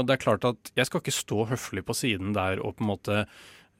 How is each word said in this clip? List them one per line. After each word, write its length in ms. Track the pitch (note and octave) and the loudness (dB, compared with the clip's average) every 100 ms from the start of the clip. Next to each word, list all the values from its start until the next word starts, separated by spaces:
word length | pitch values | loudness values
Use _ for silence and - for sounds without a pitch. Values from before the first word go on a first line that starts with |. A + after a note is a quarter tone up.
| B2+ | 4
det 100 | C3 | 2
er 60 | |
klart 240 | - G#2 B2 | 2 2 2
at 240 | A#2+ - | -2 -4
jeg 140 | - B2+ | 0 0
skal 160 | F3 | 0
ikke 120 | - - | -2 -4
stå 260 | - G#2+ A2+ | -2 0 0
høflig 360 | B2 - G2 F2+ | -2 -4 -6 -4
på 120 | A#2+ | -2
siden 340 | C3+ G2 F#2+ | 0 0 0
der 280 | G#2 F#2+ F#2+ | 0 0 0
og 140 | G#2+ - | -4 -2
på 80 | A2 | -2
en 60 | |
måte 260 | G2 - G#2 G#2 - - - _ _ | -2 0 0 0 -8 -20 -20 _ _